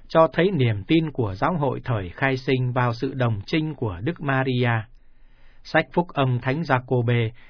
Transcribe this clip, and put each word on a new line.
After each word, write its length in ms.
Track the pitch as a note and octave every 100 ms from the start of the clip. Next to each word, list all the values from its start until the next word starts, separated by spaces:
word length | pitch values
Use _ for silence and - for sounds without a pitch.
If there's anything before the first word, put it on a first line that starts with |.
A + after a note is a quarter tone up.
| -
cho 200 | E3 D#3+
thấy 180 | - F3+
niềm 320 | F3 B2 G2+ F#2+
tin 240 | D#3+ D#3+
của 240 | C3+ G#2+
giáo 200 | G2 C#3 E3+
hội 220 | C#3 B2
thời 240 | - A2 F2+
khai 280 | - C3+ B2+
sinh 360 | - C3 B2+
vào 200 | B2 B2
sự 220 | A#2 C3+
đồng 260 | C3+ A#2+ G#2 -
trinh 280 | E3 D#3
của 240 | D3 A2+ E2+
Đức 180 | B2 E3+
Maria. 520 | C#3+ C3+ C3 B2 A#2+ A#2 G#2+ - - - - - - -
Sách 240 | - D#3+ D#3+
Phúc 160 | - F3
âm 300 | - C3+ B2
Thánh 240 | C#3 E3
Giacôbê 640 | E3+ B2+ C3 B2+ A#2 A#2+ A2+ -